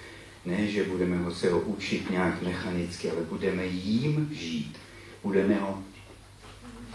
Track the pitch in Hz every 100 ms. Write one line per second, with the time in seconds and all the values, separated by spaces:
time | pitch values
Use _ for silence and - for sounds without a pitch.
0 | - - - - 87 95 104 101 92 90
1 | 90 90 87 - 92 85 - 98 - -
2 | - 90 85 85 87 87 98 87 87 -
3 | - - - 92 95 90 92 90 98 113
4 | 147 151 151 - 85 78 73 - - -
5 | - - 101 95 98 101 98 95 - -
6 | - - - - - - 240 233 240